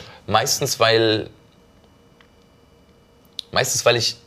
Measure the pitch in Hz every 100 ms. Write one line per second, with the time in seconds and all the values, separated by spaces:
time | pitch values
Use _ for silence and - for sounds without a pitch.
0 | - - - 107 - - 139 - 113 113
1 | 113 107 - - _ _ _ _ _ _
2 | _ _ _ _ _ _ _ _ _ _
3 | _ _ _ - - - 110 - 117 120
4 | 113 -